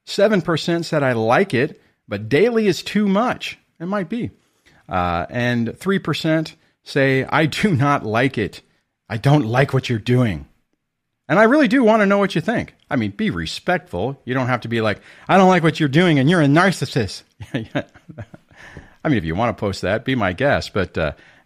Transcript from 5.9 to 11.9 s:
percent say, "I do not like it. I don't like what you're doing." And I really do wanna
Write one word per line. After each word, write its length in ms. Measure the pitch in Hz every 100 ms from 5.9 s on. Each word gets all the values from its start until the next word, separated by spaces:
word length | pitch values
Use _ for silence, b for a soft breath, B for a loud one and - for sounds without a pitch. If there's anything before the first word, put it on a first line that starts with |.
| 196
percent 580 | 190 151 160 160 156 - _ _
say, 420 | - 151 135 131
"I 220 | - 135 160
do 300 | - 214 143
not 280 | 143 143
like 340 | 110 107 135 127
it. 240 | 92 - - _ _ _ -
I 100 | 110
don't 260 | 135 147
like 300 | 113 117 135
what 140 | 131 -
you're 100 | 117
doing." 480 | 113 123 120 78 71 _ _ _ _ _ _ _ -
And 100 | 160
I 60 |
really 240 | 220 294 262
do 160 | 262
wanna 200 | 220